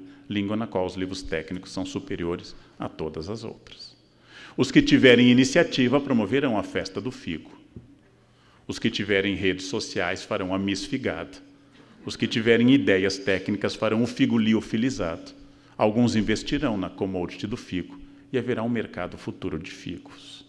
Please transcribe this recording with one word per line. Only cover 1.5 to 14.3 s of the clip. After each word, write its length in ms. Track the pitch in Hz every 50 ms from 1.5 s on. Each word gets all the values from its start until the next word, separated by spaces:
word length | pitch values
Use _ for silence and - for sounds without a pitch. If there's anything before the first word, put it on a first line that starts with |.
| 92 90 90 - -
são 140 | - -
superiores 680 | - - - - - 104 85 87 85 87 87 - - - - - - - -
a 100 | - -
todas 420 | - - 82 80 78 82 80 92
as 140 | 107 117 117
outras. 520 | 110 - - - - - - - - - _ _ _ _ _ _ - - - - - -
Os 140 | - 131 -
que 120 | - 151 139
tiverem 480 | - - 131 113 131 120 120 123 123
iniciativa 680 | 123 123 131 - - 180 165 - - - 127 120 120 147
promoverão 580 | 143 135 131 117 107 95 123 139 139 135 113 104
a 40 | 92
festa 380 | 92 - 95 82 - - 101
do 100 | 101 127
figo. 400 | 123 - - - 82 76 - - - - - - _ - - - - _ _ _ _ _ _ _ _ _ _ _ _ _ _
Os 120 | - 101 -
que 120 | - 117
tiverem 440 | 113 - 107 98 104 98 95 101 98
redes 320 | 85 98 95 90 - -
sociais 560 | - - 110 98 - - 107 92 87 92 92 -
farão 320 | - 110 101 95 90 92
a 40 | 98
Miss 260 | 98 101 98 90 -
Figada. 540 | - - 131 120 104 82 80 85 - - - - - - - _ _ - - - - - - -
Os 100 | - -
que 120 | - 127
tiverem 460 | 113 - 123 110 117 117 113 117 123 135
ideias 440 | 139 - 107 98 95 95 98 92
técnicas 580 | - - - 95 90 90 - 104 98 - 104 -
farão 280 | - 110 107 110 110 120
o 40 |
figo 300 | 117 120 - 139 120